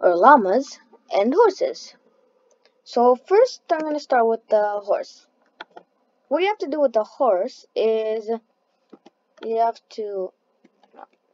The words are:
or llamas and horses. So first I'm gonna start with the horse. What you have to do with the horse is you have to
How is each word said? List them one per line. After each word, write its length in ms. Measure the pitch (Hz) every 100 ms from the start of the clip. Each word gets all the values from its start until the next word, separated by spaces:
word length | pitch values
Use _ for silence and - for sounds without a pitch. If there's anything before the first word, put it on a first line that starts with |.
or 120 | 185
llamas 640 | 175 226 285 185 233 277 - _ - -
and 240 | 196 220
horses. 640 | 339 453 - 131 - - - _ _ _ _ _ _ _ _
So 320 | - 240 247 254
first 460 | - 403 508 - -
I'm 80 | 320
gonna 180 | 311 302
start 300 | - 247 226
with 180 | 226 -
the 320 | 214 208 208
horse. 420 | 202 170 - - _ _ _ - - - _ _ _ _ -
What 140 | 294
you 80 | 392
have 80 | 427
to 100 | 330
do 140 | 302
with 100 | 269
the 140 | 226 208
horse 600 | - 247 180 240 - _ -
is 520 | 220 220 220 220 214 226 _ _ _ _ _ - _ _ _ _
you 140 | 220 226
have 240 | 233 226 _
to 420 | - 208 196 185 _ _ _ _ _ _ - - _ _